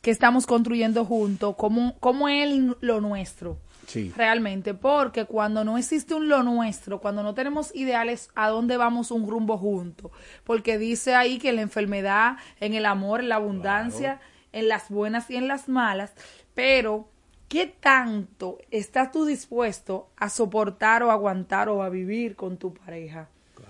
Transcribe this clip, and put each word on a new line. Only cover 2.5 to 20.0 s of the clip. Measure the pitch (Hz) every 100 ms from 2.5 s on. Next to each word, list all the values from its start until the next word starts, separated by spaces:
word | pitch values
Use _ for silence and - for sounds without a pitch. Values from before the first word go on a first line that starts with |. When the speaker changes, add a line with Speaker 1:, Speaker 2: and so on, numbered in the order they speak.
| 277 254 240
Speaker 1:
lo | 240 220
nuestro. | 208 202 185 - 175 165 - - -
Speaker 2:
Sí. | 113 98 208
Speaker 1:
Realmente, | 220 233 214 190 196
porque | 196 269 294 269 233 214
cuando | 220 208 214
no | 214 233
existe | 240 311 -
un | 311 302
lo | 285
nuestro, | 247 240 226 - - 202
cuando | 208 208
no | 208
tenemos | 208 269 294 302
ideales | - 262 240 233 240 -
a | - 214
dónde | 220 240 247
vamos | 240 240 233
un | 233 208
rumbo | 226 220 214
junto, | 202 196 175 - 180 - - -
porque | - 226 226 214
dice | 226 233 262
ahí | 247 247 254
que | 262
la | 226
enfermedad | 214 220 208 202 196 202 233 262 - -
en | 214
el | 220 214
amor, | 196 196 226
en | 247
la |
abundancia, | 220 208 190 196 202 233 220 269
Speaker 2:
Claro. | 269 - _ _
Speaker 1:
en | 220 220
las | 214 -
buenas | 202 214 233 240
y | 247
en | 254
las | 277 269
malas, | 254 226 196 202 - - - _
pero | - 262 262 220 214 214 _ _ _ -
¿qué | 311 359
tanto | - 285 262 240 214 185 _ 185 - -
estás | 214 196 262 262
tú | 311 302
dispuesto | 269 - 233 233 - - 190